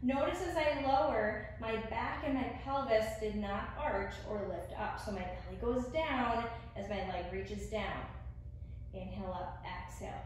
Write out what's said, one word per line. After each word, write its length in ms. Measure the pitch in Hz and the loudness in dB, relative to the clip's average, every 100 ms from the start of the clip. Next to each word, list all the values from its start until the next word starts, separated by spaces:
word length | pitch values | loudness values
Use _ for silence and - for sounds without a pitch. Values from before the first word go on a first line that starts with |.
Notice 360 | 247 269 294 349 | 4 4 4 2
as 140 | 359 320 | 2 4
I 300 | 302 285 277 | 4 4 6
lower, 640 | 269 302 233 208 214 - - | 6 6 4 2 0 -4 -6
my 160 | 226 220 202 | -2 -2 0
back 340 | 220 247 - | -2 0 0
and 120 | 302 269 | 0 2
my 80 | 240 240 | 2 -2
pelvis 420 | 269 277 240 220 220 - | 0 0 6 6 4 0
did 160 | 214 208 | 0 0
not 340 | 202 202 - - | 0 0 -2 0
arch 340 | 294 196 196 - - | 2 2 0 -4 -4
or 180 | 208 185 | -2 -2
lift 320 | 175 - - | -4 -4 -4
up. 220 | 208 - | -2 -2
So 80 | - | -4
my 100 | 196 | -4
belly 360 | 180 185 - 185 | -4 -6 -6 -2
goes 260 | 240 254 247 | 2 2 2
down 580 | 320 320 262 240 226 233 - - - | 2 2 2 4 2 0 -4 -8 -8
as 120 | 196 | -4
my 100 | 202 185 | -2 -2
leg 240 | 180 175 | -2 -2
reaches 320 | 190 190 208 - | -4 -4 -4 -2
down. 380 | 214 196 185 185 - - - - - - - - | -2 -2 -4 -6 -8 -10 -10 -10 -10 -10 -10 -8
Inhale 400 | 190 185 190 190 | -8 -6 -4 -4
up, 320 | 180 180 175 - | -4 -4 -6 -8
exhale. 560 | 185 180 - 190 180 | -8 -8 -8 -8 -8